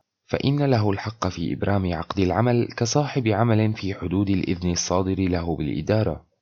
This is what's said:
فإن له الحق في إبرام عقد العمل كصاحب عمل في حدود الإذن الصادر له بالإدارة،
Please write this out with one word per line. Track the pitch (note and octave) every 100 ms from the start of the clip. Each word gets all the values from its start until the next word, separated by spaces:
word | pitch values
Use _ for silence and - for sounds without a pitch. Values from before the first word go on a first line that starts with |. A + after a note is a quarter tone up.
| _ _ -
فإن | - - C#3+
له | C#3+ A#2+ G#2
الحق | G2 A2 - F#2
في | - F2
إبرام | C2+ - G2+ F#2
عقد | E2 E2+ G2
العمل | F#2 F2+ A#2+ A#2+ A#2 -
كصاحب | A#2 D3 C#3+ - A2+
عمل | G2+ A#2 G#2+ A2
في | A2 G2
حدود | G2 F2 F2+ G2+
الإذن | F#2+ - F2+ F2+
الصادر | E2+ - F2+ F#2+ F#2+
له | F#2+ F2 E2+ D2+
بالإدارة، | D#2 B1 D#2+ G#2+ G#2 D2+ - _